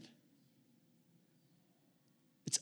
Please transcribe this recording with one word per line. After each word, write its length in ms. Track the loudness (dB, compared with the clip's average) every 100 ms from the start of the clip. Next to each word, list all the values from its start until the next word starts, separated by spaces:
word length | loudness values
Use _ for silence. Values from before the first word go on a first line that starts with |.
| 4 -10 -18 -20 -20 -20 -20 -20 -20 -20 -20 -20 -20 -20 -20 -20 -20 -20 -20 -20 -20 -20 -20 0 8
It's 120 | 10